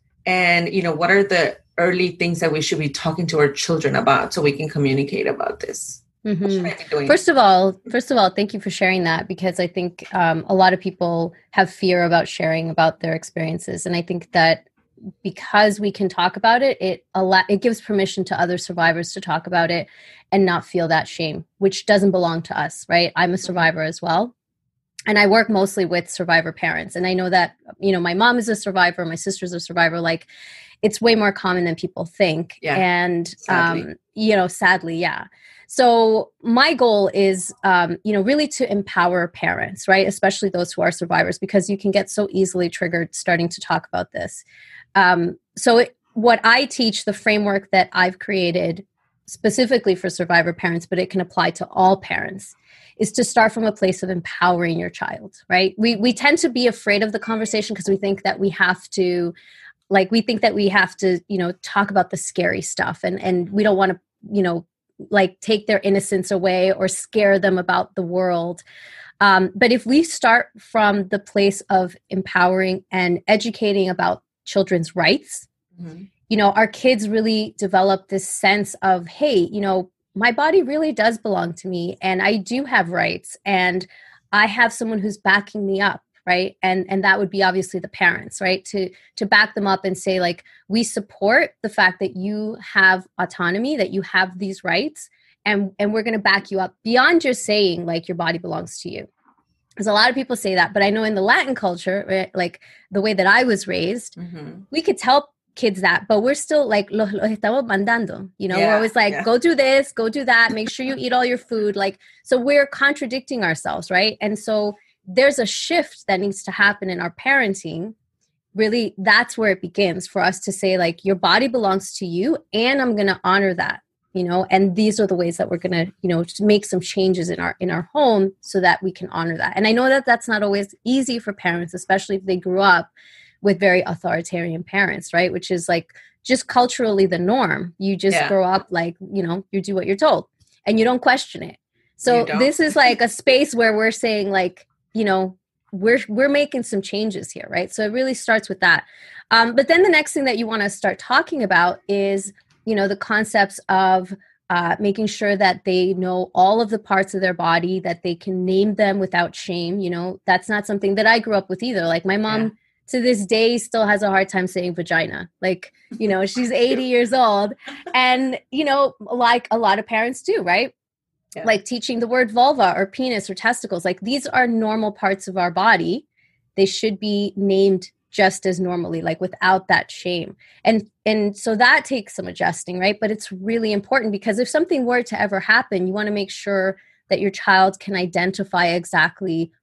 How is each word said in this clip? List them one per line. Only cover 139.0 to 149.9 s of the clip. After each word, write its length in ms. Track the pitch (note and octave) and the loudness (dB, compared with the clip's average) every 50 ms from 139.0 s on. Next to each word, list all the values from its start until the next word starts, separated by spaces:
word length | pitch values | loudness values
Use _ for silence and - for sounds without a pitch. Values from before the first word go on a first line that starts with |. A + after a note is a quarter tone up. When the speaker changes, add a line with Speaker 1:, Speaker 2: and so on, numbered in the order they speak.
| F#3+ - | -12 -8
Speaker 2:
you 100 | G3+ G3 | -6 -4
know, 220 | F3 E3 E3+ G3 - _ | -4 -2 -4 -6 -6 _
you 80 | G3 G3 | -6 -6
do 140 | F#3 G3+ G3 | -4 -4 -4
what 120 | F#3 - | -4 -2
you're 100 | F#3 G3 | -2 0
told 300 | G3+ D#4 D4+ G#3 - - _ _ _ _ _ _ _ - | 2 2 2 2 2 -2 _ _ _ _ _ _ _ -2
and 120 | G#3 A3 A3 | 0 2 2
you 60 | A3 | 2
don't 160 | B3 B3+ B3 | 2 2 2
question 420 | - B3 B3+ C4+ - - - E3+ | 2 2 2 2 0 -6 -12 -14
it. 140 | E3+ F3 - _ _ _ _ _ _ _ _ | -14 -16 -18 _ _ _ _ _ _ _ _
So 240 | - - B3 A#3+ A#3+ | -4 0 2 2 2
Speaker 1:
You 60 | A#3 | 2
don't. 120 | - - G#3 | 0 0 2
Speaker 2:
this 180 | C4 C#4+ - - | 2 2 2 2
is, 140 | D#4+ D4+ - | 0 2 4
like, 240 | D4+ C4 B3 A#3 - | 4 4 4 4 2
a 80 | A#3+ A3 | 0 -2
space 460 | - - - C#4 B3+ C4+ C#4+ C#4 B3 | -2 -2 2 4 4 4 4 2 0
where 220 | A#3 A3+ A3 G#3+ | 2 2 2 2
we're 160 | G#3+ A3 A3 | 2 0 0
saying, 380 | A3 - A#3+ A3+ G#3+ G#3 F#3+ G3+ | 0 -2 -2 -2 -2 -2 -2 0
like, 360 | G3 F#3+ F#3 F3+ - - _ _ _ _ _ _ | 0 0 0 -2 -4 -10 _ _ _ _ _ _
you 120 | - A3 G#3+ | -4 -2 0
know, 320 | G3 F#3+ F#3+ F#3+ F#3+ F#3 _ _ _ _ _ _ _ | 0 0 0 0 -4 -6 _ _ _ _ _ _ _
we're, 300 | G3+ F3+ G3+ A3+ A#3+ A#3 - G#3+ | -6 -2 2 2 2 2 0 -2
we're 200 | G#3+ B3 C4+ C#4+ | 0 0 2 2
making 360 | C#4+ C#4+ D4 C#4+ - B3 A#3 | 2 2 0 0 -2 -6 -6
some 180 | - A3+ G3 | -4 -4 -4
changes 480 | G3 - G3 G#3 G#3+ A3 F#3 - - - | -4 -4 -4 -4 -4 -4 -4 -6 -10 -12
here, 160 | - - - - | -14 -14 -10 -6
right? 220 | - F3 F#3+ - | -4 -4 -4 -4
So 120 | - - G#3+ | -4 -4 -4
it 80 | G#3 | -2
really 220 | A3 B3+ C4 C4 B3 | -2 -2 -2 -2 -4
starts 340 | - - A#3+ A3 G#3+ - - | -4 -2 0 0 0 -2 -4
with 120 | F#3 - | -4 0
that. 240 | F#3 F3 E3 - - _ - - - - - - - - | 2 2 2 2 0 _ -16 -20 -20 -20 -20 -16 -4 0
Um, 240 | A3+ A3+ A#3 A#3+ A3+ | 2 2 2 4 2
but 140 | C4+ C#4 D4+ | 2 4 4
then 140 | E4 F4+ | 4 4
the 60 | G4 | 6
next 240 | G4+ | 6